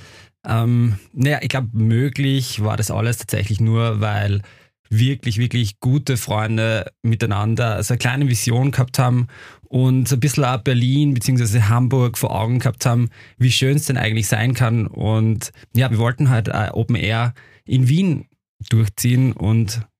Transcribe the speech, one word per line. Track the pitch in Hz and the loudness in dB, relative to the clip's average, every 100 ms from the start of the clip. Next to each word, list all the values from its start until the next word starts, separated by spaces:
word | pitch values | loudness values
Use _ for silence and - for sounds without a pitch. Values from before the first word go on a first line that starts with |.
| - - - _ - | -20 -20 -20 _ -4
Ähm, | 113 117 120 120 101 - | -2 0 2 0 -2 -6
naja, | - 135 147 | -2 0 0
ich | - | -4
glaub, | 131 120 | -4 -4
möglich | 113 110 113 131 123 139 135 123 - | 0 2 2 0 -2 -2 -2 -4 -4
war | 104 107 | -4 -2
das | 107 | -4
alles | 104 113 123 | -2 -2 -4
tatsächlich | - 107 101 104 | -4 -4 -2 0
nur, | 110 113 117 107 | 0 0 0 -2
weil | 107 104 104 101 - - _ _ - | -2 -2 -2 -2 -6 -16 _ _ -4
wirklich, | 107 127 139 123 107 | 0 2 0 -4 -2
wirklich | 123 123 110 - | -2 -2 -4 -2
gute | 127 143 - 127 | -2 0 0 -4
Freunde | - 107 107 110 113 110 - - | -2 -4 -2 -2 0 -2 -6 -6
miteinander | 117 113 113 101 107 113 117 98 | -2 0 0 0 0 0 0 -2
so | 101 | -2
eine | 120 | -2
kleine | 123 131 143 | -2 0 0
Vision | 117 - 120 135 | 0 0 0 0
gehabt | 131 127 - | 0 0 0
haben | 123 123 123 - - - - | 2 2 -2 -6 -20 -20 -6
und | 131 127 131 127 | 0 2 2 2
so | 135 | 0
ein | |
bisschen | 139 - 131 | 0 2 0
auch | 127 | 0
Berlin | 139 123 123 139 147 | 0 2 2 2 2
beziehungsweise | 127 120 127 117 117 104 | 2 0 2 2 2 4
Hamburg | 117 123 131 123 - | 2 2 2 0 -2
vor | - | -4
Augen | 92 110 127 | -2 -2 0
gehabt | 117 107 - | -2 -2 0
haben, | 120 120 - - - | 2 0 -4 -16 -2
wie | 127 | 0
schön | 120 131 143 | 2 2 0
es | 151 | 0
denn | 127 | -2
eigentlich | 110 110 107 | 0 -2 0
sein | 110 117 | 0 0
kann. | 123 120 117 - | 0 2 0 -2
Und | - 104 110 110 110 - - - 113 | -2 0 2 2 0 -6 -14 -4 0
ja, | 131 | 0
wir | 110 | 2
wollten | 117 127 139 | 0 2 2
halt, | 120 95 | 2 0
äh, | - 107 | -2 -2
Open | - 113 110 | -2 -2 0
Air | 95 113 120 - - _ - | 0 0 -2 -4 -14 _ -2
in | 131 123 | 2 4
Wien | 160 196 139 - _ _ - - | 2 2 -2 -6 _ _ -20 -2
durchziehen | 113 107 - 120 123 131 | 0 0 0 0 2 2
und | - 98 113 107 117 110 | 0 0 0 0 -4 -10